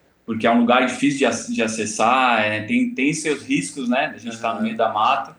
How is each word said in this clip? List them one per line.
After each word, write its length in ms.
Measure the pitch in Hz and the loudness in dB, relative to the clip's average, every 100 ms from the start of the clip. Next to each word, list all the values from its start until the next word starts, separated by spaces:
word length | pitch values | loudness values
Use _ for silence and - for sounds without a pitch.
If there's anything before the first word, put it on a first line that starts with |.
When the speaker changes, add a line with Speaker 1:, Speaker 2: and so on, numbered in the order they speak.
| _ _ - | _ _ -8
Speaker 1:
porque 180 | 110 | 0
é 60 | 117 | 4
um 80 | 120 | 4
lugar 260 | 117 123 123 | 4 4 2
difícil 320 | - 139 139 | 0 0 2
de 40 | |
ac-, 280 | 123 117 - | 0 0 -4
de 80 | 117 | -2
acessar, 800 | 113 110 104 - 113 131 127 113 | -2 -2 -4 0 2 4 4 2
é, 200 | 107 107 | 0 -2
tem, 280 | 107 120 120 | -2 0 0
tem 180 | 123 139 | 0 -2
seus 280 | - 156 139 | -2 -2 -4
riscos, 440 | 113 139 135 143 120 | -2 -4 -4 -6 -2
né? 240 | 123 151 | 0 -2
A 60 | - | -6
gente 180 | 117 113 | -12 -6
tá 80 | 120 | -4
no 60 | 107 | -2
Speaker 2:
Aham. 60 | |
Speaker 1:
meio 120 | 110 110 | -2 0
da 120 | 110 | 0
mata, 440 | 110 113 139 - | 2 2 2 -2